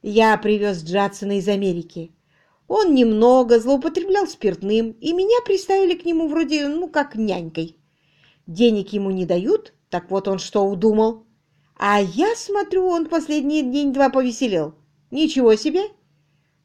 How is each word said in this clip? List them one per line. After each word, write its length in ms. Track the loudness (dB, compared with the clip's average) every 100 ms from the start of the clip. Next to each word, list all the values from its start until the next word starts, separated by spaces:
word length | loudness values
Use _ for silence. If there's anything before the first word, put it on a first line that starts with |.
«Я 360 | 0 2 4 2
привёз 460 | 0 0 0 -4
Джадсона 540 | -2 -2 -2 -4 -4 -4
из 100 | -2
Америки. 600 | -2 -2 -4 -8 -14 -16 _ _ _ _ _ _
Он 260 | 0 4
немного 640 | 4 4 4 6 6 6 4
злоупотреблял 680 | 4 0 0 -4 0 0 -2
спиртным, 640 | -2 -4 -4 -2 -2 -2
и 200 | -6 -4
меня 300 | -2 2 0
приставили 500 | 2 -2 0 2 2
к 100 | 0
нему 220 | -2 -2 0
вроде, 400 | -2 0 -2 -2
ну, 200 | -4 -4
как 280 | -2 -4
нянькой. 600 | -4 -4 -4 -6 -8 -8 _ _ _ _ _ _ _ -16
Денег 460 | 2 2 2 -4
ему 180 | -6 -4
не 140 | -4
дают, 480 | -2 -2 0 -2 -4 _ _
так 200 | -10 -4
вот 160 | -4 -4
он 120 | -6
что 260 | -4 -2
удумал. 600 | 0 2 2 2 0 -2 _ _ _ _ _
А 240 | _ 0 2
я 360 | 0 0 -2
смотрю, 500 | -2 -4 -4 -2 -2 0
он 200 | -2 -2
последние 560 | -4 -2 -2 0 -2
день 280 | -2 -2 -2
два 180 | 2 2
повеселел. 680 | 2 -2 -2 -2 -2 -4 _ _ _ _
Ничего 440 | -4 -2 2 4
себе! 280 | 4 0 -2 -4 _ _ _ _ _ _ _